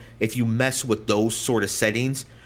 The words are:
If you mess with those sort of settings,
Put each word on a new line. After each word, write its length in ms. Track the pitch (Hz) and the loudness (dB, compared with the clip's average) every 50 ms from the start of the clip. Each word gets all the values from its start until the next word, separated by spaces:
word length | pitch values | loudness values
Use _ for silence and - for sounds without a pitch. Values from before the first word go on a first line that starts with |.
| - - - - | -18 -14 -6 -4
If 160 | 113 110 - | -2 -2 0
you 80 | 127 117 | 0 0
mess 400 | 113 113 117 127 131 127 - - | 0 2 2 0 0 0 -2 -2
with 220 | 127 107 - - | -2 -2 0 0
those 300 | - 104 104 110 110 107 | 2 2 4 2 2 0
sort 260 | - - - 123 110 | -2 -2 0 0 0
of 80 | 101 95 | 0 -2
settings, 540 | - - 113 107 107 117 127 135 135 - - - - - - | -2 0 0 2 2 0 -2 -2 -4 -6 -10 -14 -18 -20 -20